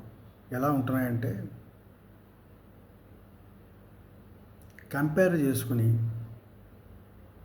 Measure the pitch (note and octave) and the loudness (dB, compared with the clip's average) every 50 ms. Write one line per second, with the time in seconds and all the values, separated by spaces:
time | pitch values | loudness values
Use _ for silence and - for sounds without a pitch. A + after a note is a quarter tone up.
0 | - - - - - - - - - - A#2+ B2 C3+ D3 D3 C3+ B2 B2 C3 C3 | -10 -16 -20 -20 -20 -20 -20 -20 -12 -8 -4 -2 0 2 2 2 0 0 0 0
1 | B2+ B2 A#2+ A2+ A#2 A2+ G2+ - - - - - - - - - - - - - | 0 0 -2 -2 -2 -4 -4 -6 -8 -10 -12 -16 -20 -20 -20 -20 -20 -20 -20 -20
2 | - - - - - - - - - - - - - - - - - - - - | -20 -20 -20 -20 -20 -20 -20 -20 -20 -20 -20 -20 -20 -20 -20 -20 -20 -20 -20 -20
3 | - - - - - - - - - - - - - - - - - - - - | -20 -20 -20 -20 -20 -20 -20 -20 -20 -20 -20 -20 -20 -20 -20 -20 -20 -20 -20 -20
4 | - - - - - - - - - - - - - - - - - - - C#3 | -20 -20 -20 -20 -20 -20 -20 -20 -20 -20 -20 -20 -20 -20 -20 -20 -14 -8 -4 -2
5 | D3 D#3 D3+ F#3 F#3+ F#3 E3+ E3 C#3 C3+ B2+ A2+ - A#2 B2 A#2 A2+ A2+ A2+ A2+ | 0 2 4 4 4 6 4 4 2 2 2 0 -2 0 0 2 4 4 4 2
6 | - - - - - - - - - - - - - - - - - - - - | 0 -2 -4 -6 -10 -12 -14 -18 -20 -20 -20 -20 -20 -20 -20 -20 -20 -20 -20 -20
7 | - - - - - - - - | -20 -20 -20 -20 -20 -20 -20 -20